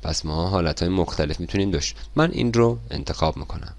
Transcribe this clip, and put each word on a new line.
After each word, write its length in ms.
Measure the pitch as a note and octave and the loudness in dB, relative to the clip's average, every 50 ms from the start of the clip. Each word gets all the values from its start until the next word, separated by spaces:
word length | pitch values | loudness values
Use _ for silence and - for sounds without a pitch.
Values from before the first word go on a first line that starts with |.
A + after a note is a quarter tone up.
| - | -4
پس 220 | D#2+ D#2 - - | -4 -4 -4 -4
ما 220 | D#2 D#2 D#2+ E2+ | -2 -2 -2 0
حالتهای 420 | F2+ G2 F#2 F2 D#2 D#2 - F2+ F2 | 2 2 2 2 2 0 0 0 2
مختلف 500 | F#2 F#2 E2+ - - - D#2 D2 D2+ - | 2 2 2 2 2 0 0 0 0 -4
می‌تونیم 320 | F2 E2 - G2 G2 G2+ | -6 -2 0 2 2 2
داشت. 240 | F2+ D2 - - - - - - - | 2 0 -2 -2 -6 -8 -12 -4 0
من 160 | D3+ D#3 E3+ | 2 2 2
این 220 | - - - A#2+ A2+ | 2 0 0 2 4
رو 260 | A#2 A#2 A#2 A#2+ A#2 - - | 6 4 4 4 0 -6 -8
انتخاب 460 | - D3 C#3 - - - - D#2+ - | -8 -8 -4 -6 -2 0 0 0 0
می‌کنم. 360 | - C#2+ - - - - - - | -2 -8 -8 -8 -8 -8 -10 -14